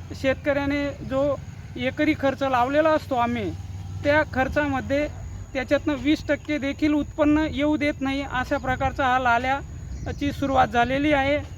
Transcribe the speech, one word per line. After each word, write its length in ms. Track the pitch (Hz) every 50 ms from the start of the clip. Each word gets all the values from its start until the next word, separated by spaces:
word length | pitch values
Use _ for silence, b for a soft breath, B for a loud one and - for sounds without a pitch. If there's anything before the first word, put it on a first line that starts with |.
| - - -
शेतकऱ्याने 720 | - - 269 262 269 - 294 269 285 285 277 285 285 285 285
जो 460 | 277 - - - 262 269 285 294 269 - - - - - - - -
एकरी 380 | - 247 - - - 302 311 302 -
खर्च 220 | - 269 262 -
लावलेला 480 | 277 262 254 240 240 262 285 302 320 320
असतो 240 | 311 294 - - 269
आम्ही, 380 | 240 240 240 240 233 208 170 165 - - - - - - - - - -
त्या 180 | 285 294 311 302 - -
खर्चामध्ये 760 | 254 262 262 - 294 294 285 269 262 214 202 277 285 294 311 - - - - - - - - -
त्याच्यातनं 400 | 269 254 - 294 277 - 311 294 254
वीस 260 | 240 285 311 - - -
टक्के 300 | 294 285 - - 302 285
देखील 360 | 240 277 277 - 294 311 294
उत्पन्न 520 | 294 285 - - - 302 294 294 302 311 302
येऊ 260 | 247 254 285 302 302
देत 160 | 262 294 294 294 -
नाही, 240 | 269 269 269 277 277 254
अशा 240 | - 254 254 - 285
प्रकारचा 480 | 269 254 262 254 247 269 262 254 - 277
हा 140 | 254 254 254
लाल्याची 1120 | 262 240 233 233 254 262 269 277 - - - - - - - - - 269 247 - 285 285
सुरुवात 340 | - - 277 269 269 254 254
झालेली 460 | 226 208 240 240 247 262 277 285 302
आहे. 260 | 294 277 269 277 294 294 277 - -